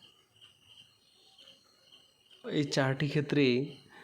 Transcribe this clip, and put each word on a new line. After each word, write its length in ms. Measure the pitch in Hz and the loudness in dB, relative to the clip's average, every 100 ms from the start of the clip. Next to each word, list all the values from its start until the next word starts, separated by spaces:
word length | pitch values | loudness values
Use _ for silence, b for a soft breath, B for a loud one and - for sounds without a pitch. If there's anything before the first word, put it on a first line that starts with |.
| - _ _ _ - _ _ - - _ _ _ _ - - - _ _ _ - _ _ _ - 240 | -20 _ _ _ -20 _ _ -20 -20 _ _ _ _ -20 -20 -20 _ _ _ -20 _ _ _ -16 -4
এই 140 | 165 | -2
চারটি 440 | 143 - 135 135 143 | 0 0 0 0 -2
ক্ষেত্রে, 680 | 151 139 147 135 123 147 - B B | -2 0 2 4 2 -2 -10 B B